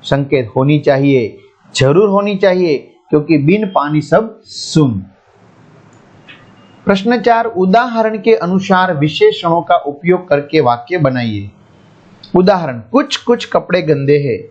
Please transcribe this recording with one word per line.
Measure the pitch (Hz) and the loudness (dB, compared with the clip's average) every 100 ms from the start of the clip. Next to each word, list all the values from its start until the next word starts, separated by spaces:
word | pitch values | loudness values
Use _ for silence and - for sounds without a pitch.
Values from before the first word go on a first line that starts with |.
संकेत, | - 139 139 143 117 - | -4 -4 0 -2 -2 -2
"होनी | 139 151 | 0 2
चाहिए, | 147 135 139 135 107 - - _ _ - | 2 2 2 2 0 -8 -20 _ _ 0
जरूर | 131 156 208 | 2 4 2
होनी | 196 202 196 | 2 -2 0
चाहिए, | 196 185 180 135 - _ _ | 0 2 0 -2 -6 _ _
क्योंकि | 151 147 160 | -2 2 0
बिन | 139 202 214 | 2 0 0
पानी | 185 143 151 | -2 -2 -2
सब | 151 175 220 - | 0 0 0 -10
सुन।" | _ - - - 143 104 95 _ _ _ _ _ _ - _ - _ - - - - - - - - | _ -16 -4 0 0 -2 -8 _ _ _ _ _ _ -20 _ -20 _ -20 -20 -20 -20 -20 -20 -14 -2
प्रश्न | 196 196 240 | -2 0 0
चार, | 240 226 233 | 2 2 0
उदाहरण | 180 185 214 247 226 220 220 | 0 2 2 2 -2 -2 -2
के | 240 220 | 0 0
अनुसार | 170 185 190 185 185 160 | 0 -2 0 0 0 0
विशेषणों | 151 156 - - 175 170 | -2 2 2 2 -2 -2
का | 156 143 | 0 -2
उपयोग | 143 143 170 180 180 | -2 -8 -2 -2 0
करके | 143 143 156 | -2 0 0
वाक्य | 127 120 - 180 | 2 0 -4 -2
बनाइए। | 143 127 117 104 101 _ _ _ _ _ _ _ - 180 | 0 0 -4 -6 -10 _ _ _ _ _ _ _ -2 2
उदाहरण, | 185 190 160 120 | 2 2 -2 -10
"कुछ | 107 262 302 - | -4 -2 -2 -6
कुछ | - 233 - | -2 -2 0
कपड़े | - - 180 | -4 -2 -4
गंदे | 160 143 139 147 | 0 -2 2 0
हैं।" | 143 101 - | 0 -6 -8